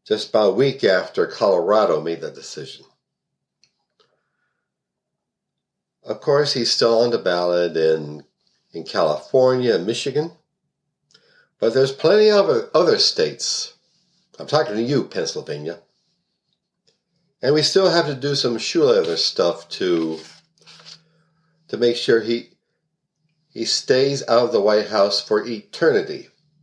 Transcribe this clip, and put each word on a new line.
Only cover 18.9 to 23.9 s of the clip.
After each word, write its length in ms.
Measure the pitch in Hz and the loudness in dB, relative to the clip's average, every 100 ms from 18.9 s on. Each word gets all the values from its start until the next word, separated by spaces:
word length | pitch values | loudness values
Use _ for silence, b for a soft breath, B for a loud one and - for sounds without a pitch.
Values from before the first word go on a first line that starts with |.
| 107 82 80 | 4 2 -2
stuff 500 | - - 87 85 - | -4 0 -2 -2 -10
to, 480 | - 95 85 80 80 - - _ _ B B B B B B B B B B _ | -6 -2 0 -2 -8 -14 -20 _ _ B B B B B B B B B B _
to 80 | 110 | 0
make 220 | 120 120 | 0 0
sure 240 | - 117 | 2 2
he, 300 | 110 117 - _ _ _ _ _ _ _ _ _ _ | 2 -4 -6 _ _ _ _ _ _ _ _ _ _
he 140 | - | -10
stays 580 | 113 - - | -4 -4 0